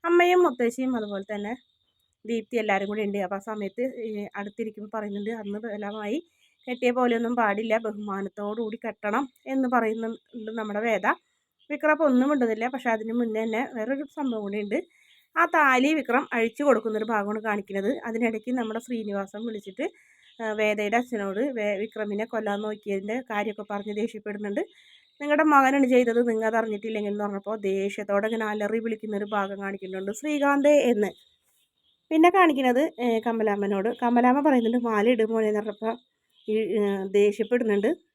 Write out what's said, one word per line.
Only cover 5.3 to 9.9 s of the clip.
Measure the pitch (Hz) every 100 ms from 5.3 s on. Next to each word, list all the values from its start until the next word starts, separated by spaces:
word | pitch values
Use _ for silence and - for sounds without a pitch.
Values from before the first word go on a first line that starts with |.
| 233
"അന്ന് | 202 202
ബലമായി | 226 208 202 214 208 285 _ _ _ _ -
കെട്ടിയ | 247 247
പോലെയൊന്നും | 247 247 233 233 247
പാടില്ല, | 220 202 226 220
ബഹുമാനത്തോടു | 220 208 208 196 196 - 208 220
കൂടി | 220 226 233
കെട്ടണം" | 196 208 220 277 _ 262
എന്ന് | 269 254 247
പറയുന്നുണ്ട് | 226